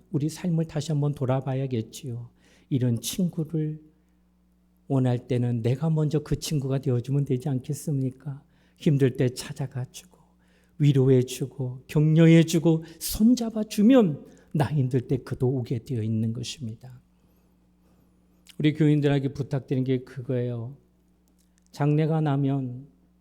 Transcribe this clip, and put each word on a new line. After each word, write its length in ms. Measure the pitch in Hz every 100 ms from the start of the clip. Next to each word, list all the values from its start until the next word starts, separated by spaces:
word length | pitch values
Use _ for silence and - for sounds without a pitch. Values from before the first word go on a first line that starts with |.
| -
우리 160 | 147 151
삶을 360 | 151 185 165 160
다시 260 | 156 143
한번 220 | 147 147
돌아봐야겠지요. 1160 | 143 127 131 131 131 135 120 113 - 135 120 117 _ _ _ -
이런 300 | 139 123 117
친구를 840 | - - 175 160 151 160 151 151 - _ _ _ _ _ _ _ _ _ -
원할 400 | 135 127 123 -
때는 340 | 123 123 120
내가 280 | 113 135 160
먼저 300 | 156 151 151
그 180 | 151 143
친구가 420 | - 151 131 139
되어주면 460 | 139 123 120 139 139
되지 220 | 127 147
않겠습니까? 920 | 127 - 143 - 139 131 - 147 139 - _ _ _
힘들 380 | 175 139 135 123
때 140 | 127
찾아가주고 880 | - - - 139 127 131 - - _ _ _ _ _ _ -
위로해주고 1080 | 147 139 131 131 127 - 131 - 127 131 -
격려해주고 960 | 160 156 156 165 165 160 170 165 160 - -
손잡아주면 1300 | - - 220 247 226 220 214 - 208 269 196 139 - - _
나 140 | 147 110
힘들 360 | 147 127 127 117
때 100 | 131
그도 300 | - 120 127
오게 320 | 135 117 120 -
되어 180 | 120
있는 300 | 110 110 113
것입니다. 680 | 117 117 - 113 113 127 123 _ _ _ _ _ _ _ _ _ _ _ _ _ _ _ -
우리 160 | 151
교인들에게 600 | 147 151 151 143 139 135
부탁드린 500 | 120 127 139 - 131
게 160 | 131 131
그거예요. 720 | 127 - 120 123 123 120 117 143 _ _ _ _ _ _ _ _ _
장래가 500 | - 147 147 156 160
나면 640 | 151 139 139 139 131 123 139 _ _ _